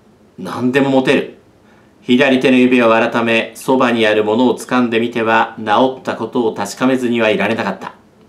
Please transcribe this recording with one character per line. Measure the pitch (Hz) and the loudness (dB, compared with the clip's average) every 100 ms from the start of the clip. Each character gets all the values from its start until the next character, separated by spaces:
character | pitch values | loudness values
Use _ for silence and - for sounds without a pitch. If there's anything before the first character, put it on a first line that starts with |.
| _ _ _ - | _ _ _ -16
何 | 92 87 123 | -12 -6 -2
で | 135 | 0
も | 139 | 2
持 | 135 | 2
て | 127 | 2
る。」 | 131 - - _ _ _ _ _ _ | 0 -2 -10 _ _ _ _ _ _
左 | - 123 139 127 | 0 2 4 2
手 | 135 | 2
の | 127 | 4
指 | 127 127 | 4 4
を | 117 | 4
改 | 113 117 120 | 2 0 -2
め、 | 117 113 - | 0 -2 -2
そ | - - 131 | -6 -2 0
ば | 127 | 2
に | 117 110 | 2 2
あ | 107 | 2
る | |
も | 107 110 | 0 2
の | 127 | 2
を | 110 | 0
掴 | - 127 | -2 -2
ん | 120 | 0
で | 113 | -2
み | 120 | -2
て | - | -2
は、 | 110 110 117 - | 0 0 0 -4
治 | 110 107 131 131 | -2 2 2 -2
っ | |
た | - 101 | -8 -8
こ | 113 | -6
と | 127 110 | -2 -2
を | 107 | -4
確 | 98 - | -8 -4
か | 131 | -2
め | 131 | 0
ず | 123 | 0
に | 120 | 0
は | 110 | 0
い | 185 | 0
ら | 208 | 0
れ | |
な | 220 | -2
か | 98 | -4
っ | - | -8
た。 | - - _ _ | -10 -16 _ _